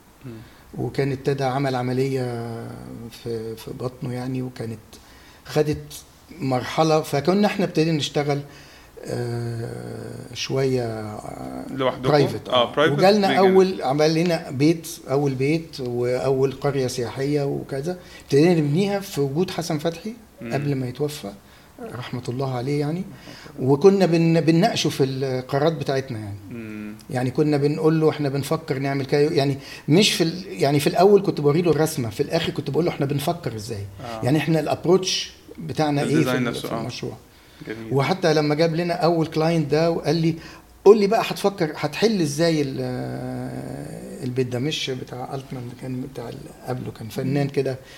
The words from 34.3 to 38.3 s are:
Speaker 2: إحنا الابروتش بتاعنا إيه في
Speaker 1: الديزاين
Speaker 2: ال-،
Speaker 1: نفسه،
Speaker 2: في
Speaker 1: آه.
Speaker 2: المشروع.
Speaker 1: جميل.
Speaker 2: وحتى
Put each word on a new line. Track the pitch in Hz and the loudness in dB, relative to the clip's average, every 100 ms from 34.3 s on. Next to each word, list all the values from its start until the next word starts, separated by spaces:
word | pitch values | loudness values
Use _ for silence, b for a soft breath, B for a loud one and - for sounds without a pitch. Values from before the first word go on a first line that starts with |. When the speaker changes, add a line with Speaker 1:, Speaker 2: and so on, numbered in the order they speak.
| 151 | 2
Speaker 2:
إحنا | 160 160 | 2 0
الابروتش | 151 131 156 185 185 - - - - - | 0 0 2 2 2 -4 -6 -12 -20 -12
بتاعنا | 156 131 151 143 | -6 -2 0 0
إيه | - | 2
في | |
Speaker 1:
الديزاين | 151 131 127 | 2 2 2
Speaker 2:
ال-، | |
Speaker 1:
نفسه، | 120 - - | 0 -4 -6
Speaker 2:
في | |
Speaker 1:
آه. | 113 | -6
Speaker 2:
المشروع. | 113 - 123 113 - B B B - | -6 -8 -8 -10 -16 B B B -12
Speaker 1:
جميل. | 110 113 | -12 -2
Speaker 2:
وحتى | 135 135 185 175 | 0 2 2 2